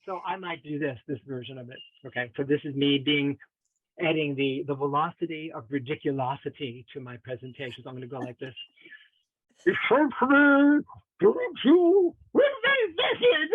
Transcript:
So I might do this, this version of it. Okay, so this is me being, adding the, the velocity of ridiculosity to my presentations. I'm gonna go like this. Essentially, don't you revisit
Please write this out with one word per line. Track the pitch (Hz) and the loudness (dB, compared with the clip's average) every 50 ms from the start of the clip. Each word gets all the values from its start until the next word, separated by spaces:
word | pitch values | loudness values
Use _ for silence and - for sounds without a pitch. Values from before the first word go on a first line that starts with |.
| _ | _
So | - 190 175 175 | -10 -12 -10 -8
I | 180 175 | -8 -10
might | 190 185 175 170 156 | -8 -8 -10 -12 -12
do | _ 151 151 143 | _ -8 -8 -4
this, | 151 147 131 117 _ | -4 -6 -6 -8 _
this | _ 147 120 _ | _ -10 -10 _
version | 139 135 127 120 110 135 131 | -12 -12 -12 -10 -12 -14 -16
of | 123 120 | -16 -18
it. | 127 - - _ _ _ _ | -18 -20 -20 _ _ _ _
Okay, | 135 - 123 123 120 110 | -12 -8 -8 -8 -8 _
so | - | -8
this | 143 135 147 147 - | -4 -2 -2 -2 -2
is | 156 139 | -6 -4
me | 135 143 143 143 139 131 | -2 0 2 2 0 0
being, | 139 147 147 143 143 139 143 - _ _ _ _ _ _ _ _ _ _ - | 0 0 0 0 -2 -2 -4 -10 _ _ _ _ _ _ _ _ _ _ -6
adding | 175 160 160 156 156 147 143 | -2 -2 0 0 -2 -4 -2
the, | 135 139 139 131 135 147 | -2 -2 -2 -2 -4 -6
the | 139 143 | -6 -6
velocity | 135 143 143 139 143 156 170 170 _ - 165 165 156 156 165 160 | -4 -4 -2 0 0 -2 -2 -4 _ -8 -8 -8 -8 -10 -10 -12
of | 156 131 107 | -12 -14 -6
ridiculosity | 139 143 127 117 151 - - 151 139 135 131 127 139 143 - 147 - _ 151 131 117 123 123 _ - | -6 -6 -4 -6 -8 -6 -4 -4 -2 -2 -4 -4 -6 -6 -8 -12 -10 _ -12 -12 -12 -14 -18 _ -16
to | 143 | -16
my | 131 123 123 117 | -14 -14 -16 -16
presentations. | _ - 131 120 127 127 120 _ 143 123 117 - 120 | _ -12 -12 -12 -12 -16 -14 _ -14 -14 -14 -14 -16
I'm | 135 131 | -16 -14
gonna | 127 127 | -14 -14
go | 123 135 131 | -12 -12 -12
like | 123 127 123 _ | -12 -12 -12 _
this. | - 127 117 - - - _ _ _ - - - _ _ _ _ _ _ _ _ _ _ _ _ | -14 -14 -14 -16 -20 -20 _ _ _ -20 -20 -20 _ _ _ _ _ _ _ _ _ _ _ _
Essentially, | _ 175 196 - - - 214 269 302 294 - - - 254 277 277 285 285 277 277 285 285 294 294 - _ - - _ _ _ _ | _ 0 0 0 0 2 4 4 4 2 2 0 2 4 6 6 6 6 6 8 8 6 6 4 2 _ -14 -20 _ _ _ _
don't | - 403 - - 494 494 339 - - | 4 4 4 4 -2 -6 -6 -2 4
you | 240 302 359 349 339 349 403 381 339 - _ _ _ | 6 6 6 6 6 6 6 4 2 0 _ _ _
revisit | _ - 523 571 571 539 453 508 554 523 466 392 311 339 494 622 480 - 453 494 494 311 311 320 | _ 4 4 4 2 0 0 0 2 2 0 -2 -2 -2 -2 -2 -2 2 4 4 4 4 0 -4